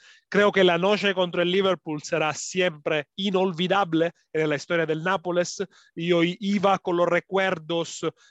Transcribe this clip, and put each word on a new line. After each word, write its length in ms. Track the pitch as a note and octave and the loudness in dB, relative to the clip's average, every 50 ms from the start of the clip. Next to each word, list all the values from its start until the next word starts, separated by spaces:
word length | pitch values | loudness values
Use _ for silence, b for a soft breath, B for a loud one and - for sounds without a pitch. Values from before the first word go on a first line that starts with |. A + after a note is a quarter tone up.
| b b b b b _ | b b b b b _
Creo 200 | - G3+ G#3 G#3 | 2 4 4 4
que 140 | G3 G3 F#3+ | 4 4 4
la 140 | F3+ E3+ E3+ | 4 4 4
noche 340 | F3 G3 G#3 F#3+ F3 G3+ F#3 | 2 2 2 2 0 0 0
contra 300 | F3+ F#3 F3 E3 F3+ F3 | 0 -2 0 0 0 0
el 100 | F3 F#3 | 2 2
Liverpool 500 | G3 G3 F#3+ F#3 - _ E3 D3+ D3 - | 2 2 2 0 -2 _ -6 -8 -8 -6
será 300 | - E3+ D#3+ D#3 D#3 D3+ | -4 -2 -2 0 -2 -2
siempre 720 | - - - - F#3 F3+ F3+ D#3+ D3 - E3 D#3 D#3 D3 - _ | -4 -8 -6 -2 -2 0 0 -2 -4 -4 -2 -2 -2 -2 -6 _
inolvidable 960 | - F#3+ G#3 F#3+ F#3 F#3 G3 F3 D3+ F3+ F3 F#3+ G3 G3+ F3 D#3+ D#3+ E3 E3+ - _ _ _ - | -6 -2 0 2 2 2 0 0 -2 0 0 2 2 2 2 2 0 0 0 -2 _ _ _ -4
en 160 | D#3 D#3 D#3 | -2 -2 0
la 80 | D3 | -2
historia 300 | C3+ - - F3 E3 D#3+ | -4 -4 -2 -2 -2 0
del 160 | D#3 D#3 D#3+ D#3+ | -2 -2 -4 -2
Nápoles. 600 | F#3 F#3+ F#3 E3 F3+ F3 F3 F3 - - - G3 b b b b b b | -2 -2 -2 -2 -2 -2 -2 -2 -2 -4 -8 -10 b b b b b b
Yo 300 | E3+ E3 F3 F3 E3+ E3 | -6 -2 0 2 2 2
i-, 140 | F3 F3+ - | 2 0 -4
iba 380 | - G3 G3+ G3+ F3+ G3 F#3+ F3 | -2 -2 0 2 2 2 2 0
con 180 | - F#3+ F3 | 0 -2 0
los 100 | F3 F3 | 0 2
recuerdos, 960 | E3+ F3 F3 - _ F#3 F#3+ F#3+ F#3+ F#3 E3 D#3 D3+ F3 E3+ E3 - - - - D#3+ b b b b | 2 2 0 -2 _ -2 -2 0 0 -2 -4 -6 -4 -4 -4 -4 -6 -8 -8 -8 -8 b b b b